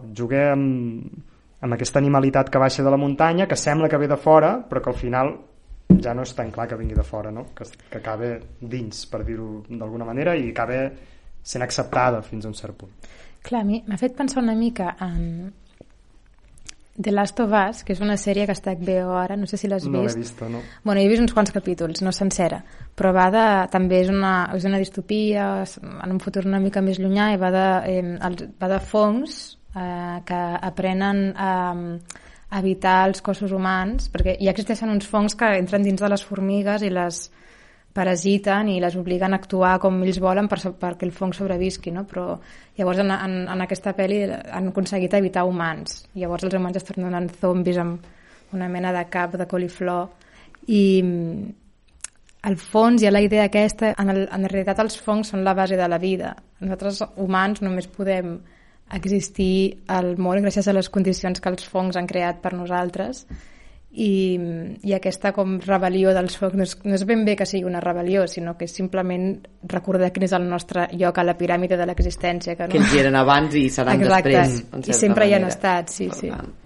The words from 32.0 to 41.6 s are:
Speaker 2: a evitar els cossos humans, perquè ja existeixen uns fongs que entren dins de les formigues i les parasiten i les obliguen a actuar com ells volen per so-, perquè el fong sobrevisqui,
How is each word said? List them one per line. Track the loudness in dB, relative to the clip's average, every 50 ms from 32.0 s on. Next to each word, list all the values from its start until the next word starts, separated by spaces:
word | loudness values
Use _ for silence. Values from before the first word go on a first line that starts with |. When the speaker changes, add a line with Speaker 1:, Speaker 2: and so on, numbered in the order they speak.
| -12 -16 -18 -20 -20 -20 -20 -20 -16 -8
Speaker 2:
a | -6 -2
evitar | 0 0 0 2 2 4 4 6 6 4
els | 2 0 -4
cossos | -4 -4 -4 -4 -4 -2
humans, | -2 0 0 0 0 0 -2 -2 -2 -4 -4 -2
perquè | 0 0 0 0 0
ja | 0 0 0
existeixen | 0 -2 -4 -4 -4 -2 0 0
uns | -2 -2 0
fongs | 0 0 0 0 0
que | 0 2 2 2
entren | 2 0 0 0 2 2
dins | 2 2 2 2
de | 0
les | 0 0 -2
formigues | -6 -6 -4 -2 0 0 0 0 0 -2 0 -2
i | -2
les | -2 -2 -2 -2 -4 -8 -12 -16 -20 _ -20 -20 -20 -20 -20 -20 _ _ _ _
parasiten | _ -2 0 2 0 2 2 2 2 2 2 2 2 2 2 0
i | 0 0
les | 0 0 -2
obliguen | -2 -4 -2 -2 0 0 0 0
a | -2
actuar | -2 -2 0 2 4 4 4 4 4
com | 2 2 4 2
ells | 2 0 2 2
volen | 2 2 2 2
per | 0 0 -2 -4
so-, | -6 -6 -4
perquè | -6 -6 -4 -4 -6
el | -6
fong | -4 -4 -4 -4 -4
sobrevisqui, | -4 -4 -2 -2 -2